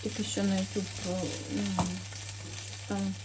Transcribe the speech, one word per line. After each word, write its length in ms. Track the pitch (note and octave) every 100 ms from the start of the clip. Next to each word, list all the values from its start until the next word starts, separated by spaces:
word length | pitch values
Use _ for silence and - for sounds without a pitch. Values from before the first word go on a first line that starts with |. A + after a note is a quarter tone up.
тільки 200 | G#3+ G#3
що 200 | G#3 -
на 120 | G3 F#3+
YouTube, 280 | F#3+ G#3 F#3 - F#3
е, 60 | F#3 F3 - - -
м, 280 | G2+ F#3 - - - - - - - - -
щось 220 | - -
там 260 | G3+ G3 F#3+